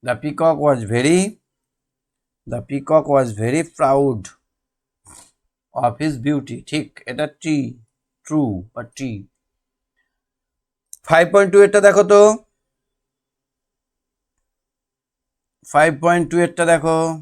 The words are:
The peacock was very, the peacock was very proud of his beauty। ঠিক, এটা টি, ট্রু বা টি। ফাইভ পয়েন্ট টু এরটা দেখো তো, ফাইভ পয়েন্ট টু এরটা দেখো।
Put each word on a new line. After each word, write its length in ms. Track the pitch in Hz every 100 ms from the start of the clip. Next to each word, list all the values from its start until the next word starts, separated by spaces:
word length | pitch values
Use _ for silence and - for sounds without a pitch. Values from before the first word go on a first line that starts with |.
The 100 | 123
peacock 420 | 104 151 147 165 147
was 200 | 147 131
very, 340 | 104 117 135 175 196 - _ _ _ _ _ _ _ _ _ _ -
the 140 | 120
peacock 420 | 117 139 139 156 139
was 220 | 139 123
very 300 | 104 113 147
proud 580 | 160 - 143 139 143 110 92 _ _ _ _ _ _ _ _ - _ _ _ _ _
of 180 | 123 123 120
his 160 | 156 139
beauty। 380 | 120 143 139 113
ঠিক, 240 | - 151 143 - -
এটা 200 | 123 151
টি, 300 | _ 160 151 120 123 _ _ _ _ -
ট্রু 160 | 151 135 92 101
বা 80 | - 117 -
টি। 140 | 131 104 101 _ _ _ _ _ _ _ _ _ _ _ _ _ _ _ _ -
ফাইভ 220 | - 160 175
পয়েন্ট 180 | 202 196
টু 60 | 202
এরটা 200 | 202 202
দেখো 220 | 202 185
তো, 180 | 202 202 208 226 _ _ _ _ _ _ _ _ _ _ _ _ _ _ _ _ _ _ _ _ _ _ _ _ _ _ _ _ _ _ _ _ -
ফাইভ 240 | 147 160 139
পয়েন্ট 240 | 170 175 160
টু 60 | 170
এরটা 260 | 170 170
দেখো। 340 | 170 165 160 160 165 160